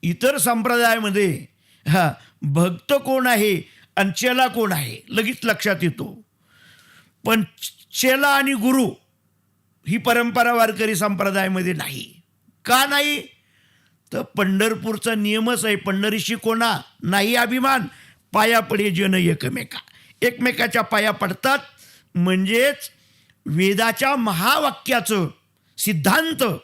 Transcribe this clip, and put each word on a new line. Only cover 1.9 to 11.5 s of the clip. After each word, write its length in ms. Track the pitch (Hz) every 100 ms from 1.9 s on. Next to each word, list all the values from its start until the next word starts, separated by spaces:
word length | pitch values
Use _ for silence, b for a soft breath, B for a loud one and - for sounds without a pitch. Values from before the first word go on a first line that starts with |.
| 170 160 - B B
भक्त 520 | 151 143 180 170 -
कोण 340 | 277 - 262 247
आहे 420 | 233 214 180 - b b -
आणि 140 | 196 170
चेला 300 | 247 247 254
कोण 240 | 214 214
आहे 260 | 165 131 113 -
लगेच 280 | 202 226 247
लक्षात 320 | 226 208 208 190
येतो, 440 | 170 - 117 - _ _ b b b b b b b _ -
पण 180 | 226 180 _ - - - -
चेला 260 | 254 269 285
आणि 260 | 277 277
गुरु 360 | 269 233 262 226 - _ _ _ _ _ _ _ _ -
ही 100 | 214
परंपरा 560 | 247 233 233 233 233
वारकरी 420 | 233 226 190 220 214
संप्रदायामध्ये 760 | 208 190 196 190 190